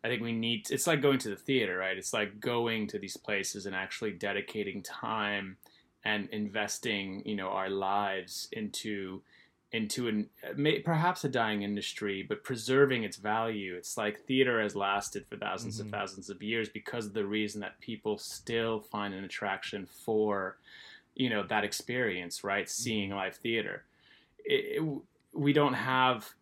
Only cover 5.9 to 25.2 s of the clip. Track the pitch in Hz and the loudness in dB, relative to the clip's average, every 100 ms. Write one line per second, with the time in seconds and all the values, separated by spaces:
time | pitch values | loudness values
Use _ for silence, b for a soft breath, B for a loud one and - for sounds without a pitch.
5.9 | _ 110 104 98 107 104 107 101 - 120 | _ -2 -2 -2 -4 -2 -2 -2 -2 -2
6.9 | 101 98 95 107 101 95 98 95 98 98 | -2 -2 -6 -4 -4 -2 -2 0 0 2
7.9 | 101 101 95 90 - - 113 104 - 110 | 2 0 -2 -6 -10 -8 -6 -6 -4 -4
8.9 | 101 95 95 b b b b _ 113 107 | -4 -6 -10 b b b b _ -4 -2
9.9 | - 120 107 104 _ - 143 147 - - | 0 0 0 -2 _ -10 2 2 2 2
10.9 | 160 175 180 143 123 110 104 104 101 - | 4 2 2 0 2 2 2 0 -2 -4
11.9 | - 104 98 98 104 - 123 110 131 139 | -4 -2 -2 -4 -6 -4 -4 4 6 8
12.9 | 127 107 92 104 110 113 107 95 90 - | 6 -2 -4 0 0 0 -2 -4 -8 -8
13.9 | - 107 104 - 131 127 117 107 98 98 | -2 -2 -2 0 4 6 6 2 2 2
14.9 | 101 - 104 104 104 101 95 113 107 107 | 2 0 -8 -8 -6 -4 -4 -4 -6 -6
15.9 | 104 98 95 95 95 104 113 107 107 - | -4 -6 -8 -12 -8 -2 -2 -2 -6 -6
16.9 | 120 107 104 101 107 104 104 98 - - | -6 -4 -2 0 0 -2 -4 -10 -10 -10
17.9 | 110 107 104 - - - 117 113 110 - | -6 -4 -4 -6 -10 -4 0 0 -2 -4
18.9 | 104 101 95 95 - 101 98 - 101 92 | -4 -4 -6 -8 -4 -2 -2 -4 -8 -10
19.9 | - - 110 107 98 95 - B B B | -10 0 4 4 2 0 -6 B B B
20.9 | B B - 127 107 95 107 104 - - | B B -2 0 0 2 0 0 -4 -4
21.9 | 123 117 90 87 - 98 98 - - 123 | 0 0 -2 -6 -6 -2 -2 -2 -4 0
22.9 | 110 98 98 95 - 120 117 104 - _ | 0 0 -2 -4 -4 0 0 -2 -8 _
23.9 | b b b b - - 135 - - 160 | b b b b 0 6 6 6 0 0
24.9 | 135 - _ | -2 -8 _